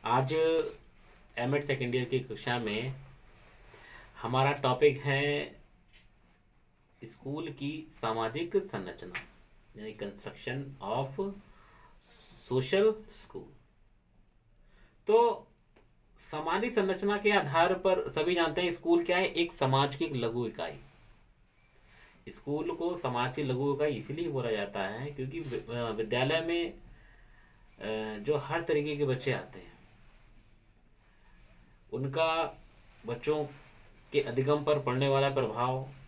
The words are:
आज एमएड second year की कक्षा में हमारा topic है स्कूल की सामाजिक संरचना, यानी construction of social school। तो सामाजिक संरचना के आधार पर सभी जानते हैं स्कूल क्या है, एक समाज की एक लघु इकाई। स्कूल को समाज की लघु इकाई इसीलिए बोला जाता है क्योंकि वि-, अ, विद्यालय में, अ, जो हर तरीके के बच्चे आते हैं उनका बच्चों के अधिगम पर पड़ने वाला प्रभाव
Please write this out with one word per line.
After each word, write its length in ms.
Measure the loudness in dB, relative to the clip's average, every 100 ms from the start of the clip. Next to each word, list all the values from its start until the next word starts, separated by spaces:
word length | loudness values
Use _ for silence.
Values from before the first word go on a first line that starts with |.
| 2
आज 280 | 2 2 2 4 2 0 -8 -20 -20 -20 -20 -14 -6
एमएड 260 | -2 0
second 320 | 0 -4 -2 -2
year 100 | 0
की 140 | -2
कक्षा 400 | -4 -8 -4 -4
में 340 | -2 -4 -4 -10 -16 -20 -20 -20 -20 -20 -20 -20 -20 -20 -20 -8
हमारा 300 | -2 2 2
topic 500 | 2 0 4 4 4
है 540 | -2 0 0 -2 -6 -14 -20 _ _ -20 -20 _ _ _ _ _ _ _ _ _
स्कूल 460 | -20 -14 -10 -8 -8
की 440 | -6 -6 -6 -12 -6
सामाजिक 560 | -2 0 -2 -4 -2 -2
संरचना, 640 | -2 -8 -8 -12 -10 -12 -12 -20 -20 -20 _ -14
यानी 160 | -12
construction 680 | -8 -10 -10 -14 -10 -8 -6 -8 -10 -4 -2
of 340 | -2 -4 -6 -6 -18 -20 -20 -20 -20 -20 -20 -20 -20 -20 -2
social 420 | 0 2 4 4
school। 560 | 2 -10 -20 -14 -14 -14 -20 _ _ _ _ _ _ _ _ _ _ -20 -20 -20 _ 6
तो 400 | 8 8 2 -8 _ _ -20 _ _ _ -20 -10
सामाजिक 420 | -4 0 0 2
संरचना 440 | 2 2 0 0 2
के 140 | 4
आधार 420 | 4 4 4 4
पर 360 | 6 4 4 2
सभी 240 | 0 2 4
जानते 260 | 2 2
हैं 100 | 0
स्कूल 320 | 0 4 4
क्या 140 | 6 2
है, 160 | 2
एक 200 | 0 -2
समाज 420 | 2 4 4 2 0
की 100 | -4
एक 80 | 0
लघु 320 | -2 -2 -4
इकाई। 300 | -4 -8 -8 -18 -20 -20 -20 -20 _ _ _ _ _ -20 -20 -20 -20 -18
स्कूल 420 | -12 -4 -2 -2
को 260 | -2 -2 -2
समाज 380 | -2 0 -2 0
की 80 |
लघु 320 | -2 0 0 2
इकाई 180 | 0 0
इसीलिए 340 | -6 -6 -2
बोला 220 | -2 0
जाता 300 | -2 -2 -2
है 300 | -4 -4 -8
क्योंकि 280 | -6 -6 -6
वि-, 360 | -6 -6 -6 -4
अ, 140 | -4
विद्यालय 520 | -2 -2 0 2 0
में, 320 | 0 -2 -2
अ, 1500 | -8 -20 -20 -20 -20 -20 -20 -20 -20 -20 -10 -6 -4 -4 -6
जो 180 | -2 -2
हर 240 | 0 -4
तरीके 360 | 0 0 0 -2
के 80 | 0
बच्चे 260 | 0 0
आते 280 | -2 -6 -16
हैं 140 | -20 -20 -20 -20 -20 -20 -20 -20 -20 -20 _ _ _ _ _ _ -20 -20 -20 -20 -20 -20 -10
उनका 640 | -6 -2 2 2 2 -2 -6 -20 -20 -20 -14 -8
बच्चों 400 | -4 0 0 -2 -8 -20 -20 -20 -20 -2
के 100 | -2
अधिगम 420 | 0 0 2 2
पर 160 | 4 2
पड़ने 280 | 2 2 4
वाला 220 | 4 4
प्रभाव 600 | 2 0 0 0 -2 -6 -14